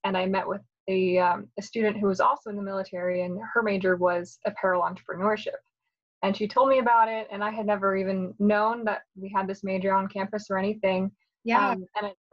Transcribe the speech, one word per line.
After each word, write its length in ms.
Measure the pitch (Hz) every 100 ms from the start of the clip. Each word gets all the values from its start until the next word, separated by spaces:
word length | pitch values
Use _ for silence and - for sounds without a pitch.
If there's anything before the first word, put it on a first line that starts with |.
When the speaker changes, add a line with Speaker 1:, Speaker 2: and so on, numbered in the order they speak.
Speaker 1:
and 120 | 196 185
I 120 | 185
met 200 | 190 -
with 140 | 202 - _ -
a, 300 | 190 185 180
um, 300 | 180 175 - -
a 60 |
student 340 | 202 226 214 202
who 80 | 202
was 140 | 190
also 320 | - 285 226
in 40 | 202
the 60 |
military, 600 | 196 196 190 180 180 180
and 160 | 180 180 220
her 120 | 233
major 320 | 220 196 185 180
was 420 | 180 175 175 - 208
apparel 380 | 208 190 180
entrepreneurship. 720 | 170 185 - 170 202 214 - - _ _ _ _ _ _
And 160 | 196 202
she 100 | 214
told 220 | - 269
me 80 | 262
about 300 | 240 233 220
it, 180 | 220 220
and 120 | 202
I 60 | 214
had 160 | 220 208
never 320 | 202 196 190
even 380 | 190 190 185 -
known 460 | 202 208 220 240
that 180 | 214 - - 190
we 160 | 190 196
had 120 | 190
this 160 | 196
major 300 | 196 190 196
on 140 | 190 190
campus 380 | 196 196 214 208
or 80 | 190
anything. 500 | 196 214 190 185 190 _ _ _
Speaker 2:
Yeah. 260 | 226 233 202
Speaker 1:
Um, 160 | 190 180 208
and 120 | 208
it 80 | 190 _